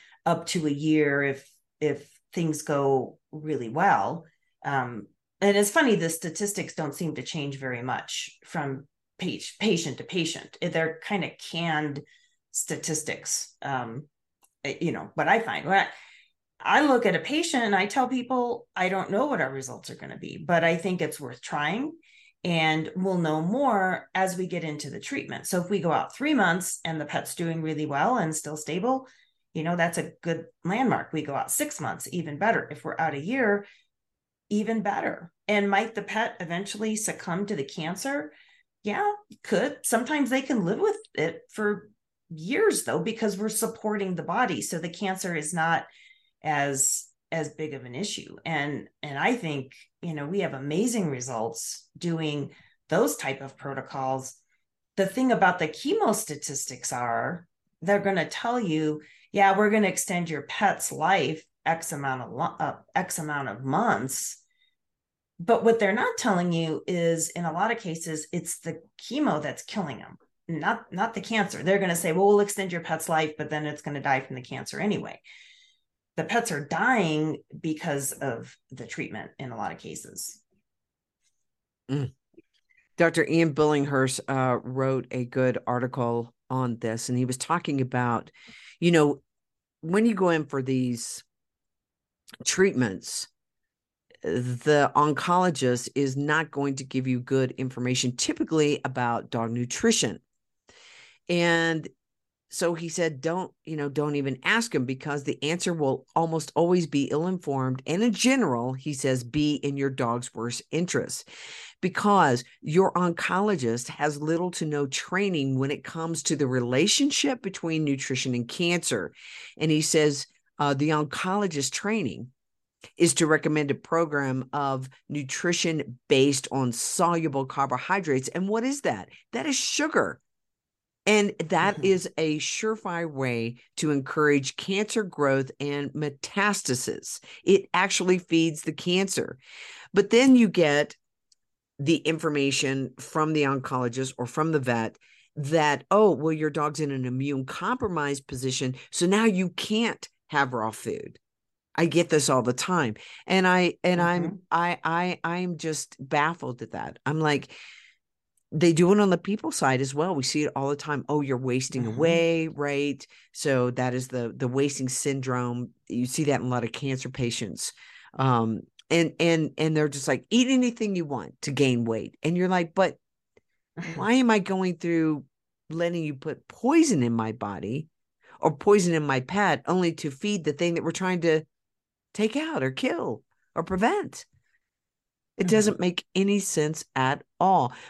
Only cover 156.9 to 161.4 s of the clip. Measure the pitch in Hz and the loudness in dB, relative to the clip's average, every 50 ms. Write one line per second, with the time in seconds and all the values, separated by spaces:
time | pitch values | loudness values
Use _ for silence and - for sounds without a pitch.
156.9 | - - - - 151 156 156 151 147 139 - - - - - - - - - - | -10 -8 -4 -2 0 2 2 2 2 2 0 -4 -18 -20 -20 -20 -20 -20 -20 -20
157.9 | _ _ _ _ _ _ _ _ _ _ _ - - 156 170 170 165 151 175 175 | _ _ _ _ _ _ _ _ _ _ _ -6 0 2 4 4 6 6 6 6
158.9 | 202 208 208 196 180 170 - - 202 214 - 320 - - - 135 131 127 135 135 | 8 6 6 4 4 2 0 -2 -4 -4 -4 -4 -2 0 2 2 2 2 0 -2
159.9 | 135 143 156 185 185 143 131 - - 151 151 143 - 135 135 139 143 143 - 151 | -2 -2 0 0 0 -2 -2 -2 0 0 0 0 -2 -2 -2 -2 -2 -4 -4 -4
160.9 | 147 135 131 - 147 151 143 135 131 123 | -4 -4 -2 -2 -2 0 0 0 -2 -2